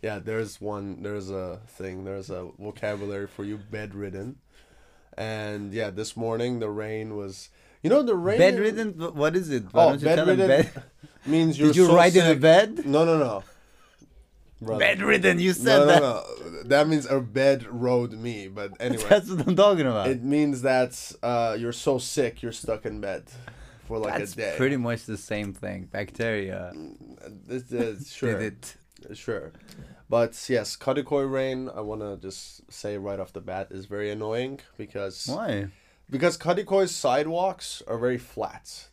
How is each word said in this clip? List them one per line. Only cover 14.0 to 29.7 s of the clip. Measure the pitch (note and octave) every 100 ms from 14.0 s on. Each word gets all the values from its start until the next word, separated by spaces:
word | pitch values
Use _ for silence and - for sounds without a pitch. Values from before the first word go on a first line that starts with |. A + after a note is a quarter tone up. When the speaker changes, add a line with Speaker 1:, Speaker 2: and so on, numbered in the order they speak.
| - - _ _ _ _
Speaker 1:
Brother. | A2 G#2+
Speaker 2:
Bedridden. | - - - G#3 F#3 F3
You | F3+
said | F3+ D#3 C#3+
Speaker 1:
No, | D3
no, |
Speaker 2:
that. | E3+
Speaker 1:
no. | C#3 A2 - - D#2+ E2+
That | A2+ C#3 D3+
means | D#3 B2
a | C#3
bed | A#2+ A2+ C3+ C3+ A2
rode | A#2+ B2 B2 A#2+
me. | G#2+ A#2 A2 F#2+
But | G2+ G2+ -
Speaker 2:
<laughs> |
Speaker 1:
anyway, | B2 A#2+ G#2+
Speaker 2:
That's | G#3 G3
what | F3+ C#3+
I'm | F3+
talking | G#3 F#3 C3+
about. | A2 G#2+
Speaker 1:
it | B2+
means | B2+ D3 D3 C3+
that, | C3 C3 B2+ - - -
uh, | A#2+ A#2+ A#2 A2
you're | A#2
so | A#2+ - C3
sick | B2+ - B2 -
you're | A#2+
stuck | - - G#2+
in | A#2 G#2+
bed | G2 F2+ - - - - - - -
for, | A2+
like, | G#2+ -
Speaker 2:
That's | G2+
Speaker 1:
a | F2+
day. | G#2+ D#2
Speaker 2:
pretty | C3 C#3
much | A#2 A#2 -
the | G#2
same | - G#2 G2+
thing. | F#2+ G2 F#2+ F#2
Bacteria. | G2 G2+ - A#2 G#2+ F#2+ F#2+ F2+
Speaker 1:
Mm, | D#2 D#2 - - - - G2+ -
this, | B2+ B2
uh, | A#2+ A#2 G2+
Speaker 2:
<laughs> | C#3+
Speaker 1:
sure. | - B2 G#2
Speaker 2:
Did | G#2+ G2 - - _ _ -
it. | G#2
Speaker 1:
Sure. | - G#2 D#2+ - -